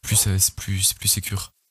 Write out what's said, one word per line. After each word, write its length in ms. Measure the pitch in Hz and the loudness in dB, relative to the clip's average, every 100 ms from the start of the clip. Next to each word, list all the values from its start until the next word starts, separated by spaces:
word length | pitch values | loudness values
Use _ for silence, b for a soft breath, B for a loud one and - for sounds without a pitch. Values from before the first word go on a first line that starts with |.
Plus, 260 | - 104 101 | 0 2 2
euh, 120 | 95 | 2
c'est 160 | - | 2
plus, 280 | - - 95 | 0 -4 0
c'est 140 | 95 - | 0 0
plus 120 | 104 | 0
sécure. 440 | - - 98 - - _ | 0 -2 -6 -8 -14 _